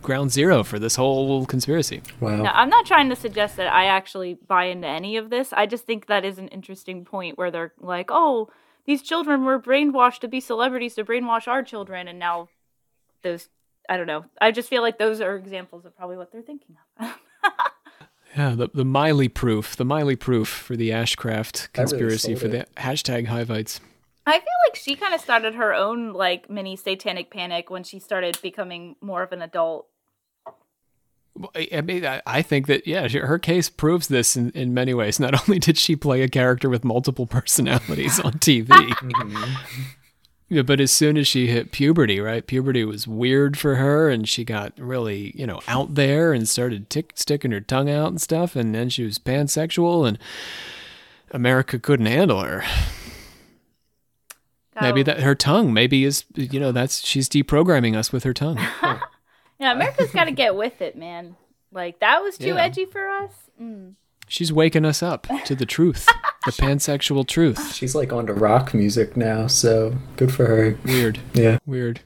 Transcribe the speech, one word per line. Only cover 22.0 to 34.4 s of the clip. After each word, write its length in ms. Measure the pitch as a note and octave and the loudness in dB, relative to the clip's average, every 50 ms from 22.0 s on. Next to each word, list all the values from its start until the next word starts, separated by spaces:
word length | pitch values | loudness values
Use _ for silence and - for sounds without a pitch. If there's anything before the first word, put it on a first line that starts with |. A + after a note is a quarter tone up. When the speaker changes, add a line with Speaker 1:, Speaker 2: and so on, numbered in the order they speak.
| A#2+ A2+ A2 A2 - - A#2 | 0 0 0 -2 -2 -4 -4
Speaker 2:
sold 20 | - | -4
Speaker 1:
for 80 | - | -2
Speaker 2:
it. 40 | A2 G#2+ A#2 - _ _ | -4 -4 -4 -6 _ _
Speaker 1:
the 40 | - | -10
hashtag 460 | - B2+ C#3 D3 - - B2+ A#2+ A#2+ | -6 -6 -4 -4 -4 -4 -4 -4 -2
Hivites. 540 | A2 A#2 A#2+ A#2 A2+ A2+ G#2+ A2 - - - - _ _ _ _ _ _ _ _ | -4 -4 -4 -4 -4 -4 -6 -6 -6 -10 -14 -14 _ _ _ _ _ _ _ _
Speaker 3:
I 100 | - D#4 E4+ | 0 0 2
feel 80 | F4 D5+ F5+ F5+ F5 C#5 | 0 -2 0 2 2 2
like 80 | - | 2
she 180 | - - - C#4 | 0 -6 -8 -6
kinda 240 | C#4 G#4 G4 F4+ E4 | -4 -2 -2 -2 -4
started 360 | - - B3 A#3 A3 A3 A3 | 0 2 2 2 2 0 -4
her 180 | A#3 A#3 G#3+ F#3 | -2 -2 0 0
own, 380 | F3+ F#3+ G#3 A#3 A#3+ A#3 A3+ G3+ | 0 0 -2 -2 -4 -6 -8 -4
like, 360 | F3+ F#3+ F3+ F3+ F3+ - - | -2 -2 -2 -2 -4 -6 -12
mini 280 | G3+ G#3 F#3+ F#3+ F#3+ | -10 -10 -10 -10 -10
satanic 560 | F#3+ - G3+ F#3+ F#3+ - G#3 F#3 F#3 F3 _ - | -10 -6 -6 -6 -4 -4 -8 -6 -6 -10 _ -12
panic 380 | G#3 F3+ F3+ F3 E3+ F3 - | -12 -10 -6 -6 -8 -8 -8
when 120 | F#3 F#3 F3+ | -12 -14 -14
she 160 | - - G3 | -14 -18 -20
started 400 | F#3 - G#3 F#3+ F#3 F3 E3+ - | -10 -8 -6 -4 -4 -4 -4 -6
becoming 540 | - F#3 F3+ - G3+ F3+ F3 E3+ F3 F3 - _ | -8 -10 -10 -10 -10 -10 -10 -16 -16 -18 -20 _
more 240 | - G3+ F#3+ F3 F#3 | -14 -10 -8 -8 -6
of 80 | F#3 F#3 | -8 -8
an 100 | F3+ E3+ | -12 -12
adult. 460 | E3 _ F3 E3 E3 E3 D3+ - _ _ _ _ _ _ _ _ _ _ _ _ - - _ _ _ _ _ _ _ _ _ _ _ _ _ _ _ _ | -10 _ -2 -2 -2 -4 -8 -12 _ _ _ _ _ _ _ _ _ _ _ _ -20 -20 _ _ _ _ _ _ _ _ _ _ _ _ _ _ _ _
Speaker 1:
Well, 160 | - F3 G3+ _ | -18 -18 -12 _
I, 120 | E3 D#3+ - - | -8 -8 -4 -4
I 80 | D#3 | -6
mean, 260 | D3 E3+ F#3 F3+ F3 | -4 -4 -4 -4 -4
I, 160 | C#3 C3 - - | -4 -6 -6 -8
I 180 | - B2 C3+ E3+ | -4 -2 -2 0
think 260 | - D3+ C#3 C3+ C#3+ | 0 0 0 2 2
that, 180 | C#3+ - - | 0 0 0
yeah, 220 | - D3+ F#3 E3 D3 | -4 -4 -2 -2 -2
she, 100 | A#2 C#3 | -2 -2
her 200 | - B2 D3+ F3 | 0 0 -2 -2
case 280 | - - E3 F3+ D#3+ - | 0 0 0 2 0 -2
proves 380 | _ - - D3+ E3+ F3+ D#3+ | _ -2 0 2 2 2 0
this 300 | - C#3 B2+ A#2+ - - | 0 0 2 2 2 2
in, 140 | C3 | 0